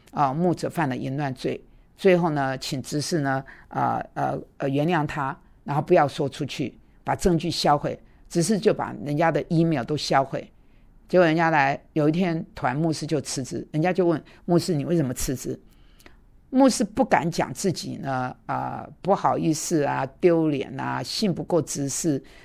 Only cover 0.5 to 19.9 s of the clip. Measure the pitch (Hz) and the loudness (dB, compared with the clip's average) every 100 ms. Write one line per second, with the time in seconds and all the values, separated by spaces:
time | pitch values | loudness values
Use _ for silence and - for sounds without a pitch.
0.5 | 156 127 120 143 123 131 135 143 127 147 | 0 -2 -2 -2 -2 -4 -4 -4 -4 -6
1.5 | - - - _ - 196 180 170 147 135 | -6 -10 -20 _ 0 4 4 4 0 -2
2.5 | 135 - 143 - 151 135 170 139 135 - | -4 -6 -6 -4 -4 -2 -2 0 -2 -4
3.5 | - - - 127 117 - - 139 139 - | -18 -10 -2 -2 -2 -6 -4 -4 -4 -8
4.5 | - 143 139 147 170 147 - 135 - _ | -6 -2 0 2 0 0 -4 -6 -6 _
5.5 | _ - 147 - 180 143 - 143 - 139 | _ -6 -4 2 4 4 0 -4 -4 -8
6.5 | - 117 - - _ - 135 196 165 170 | -6 -8 -8 -20 _ -6 0 2 2 0
7.5 | 147 170 147 143 - - - - 170 165 | 0 2 2 0 -8 -14 -20 -6 -2 0
8.5 | 214 214 - 120 127 131 147 165 151 - | 2 2 2 -2 -8 -4 0 2 0 0
9.5 | 165 165 151 117 151 - 143 139 - - | 2 2 2 -2 -4 0 0 0 -4 -10
10.5 | _ _ - - - - 180 170 160 165 | _ _ -20 -20 -20 0 4 6 6 4
11.5 | 160 135 147 - 160 147 165 185 165 - | 4 2 0 -4 0 2 2 0 -2 -6
12.5 | - 170 131 160 151 156 151 - - 127 | -6 -4 0 0 -2 -2 -4 -4 -6 -6
13.5 | 123 - 151 175 185 175 151 - - - | -8 -6 -2 0 2 2 0 -4 -12 2
14.5 | 175 - 156 139 170 131 131 - 127 - | 2 2 -2 0 0 0 -2 -4 -4 -6
15.5 | 123 - - - - - - _ - - | -10 -12 -20 -20 -20 -20 -20 _ -20 -2
16.5 | 262 269 - 220 - 262 175 160 160 - | 4 6 4 -2 0 2 2 0 -2 -4
17.5 | 127 190 151 135 123 135 131 127 - - | -2 -4 -4 -6 -8 -6 -4 -6 -8 -8
18.5 | 131 131 131 - - - 196 143 127 165 | -6 -6 -8 -14 -8 0 2 2 0 0
19.5 | 156 - 165 135 | 0 0 0 0